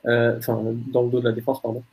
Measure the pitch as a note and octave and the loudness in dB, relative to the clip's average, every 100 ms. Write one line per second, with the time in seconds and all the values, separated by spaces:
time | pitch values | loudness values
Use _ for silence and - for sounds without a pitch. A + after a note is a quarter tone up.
0 | B2 A#2+ A#2 A#2 - A2+ A2 A#2 A#2+ B2 | 4 4 4 2 -2 -2 -2 -4 -2 0
1 | B2 B2 A#2+ A2+ A#2 C3+ A#2 A#2 - | 2 2 0 0 -4 -4 -4 -8 -10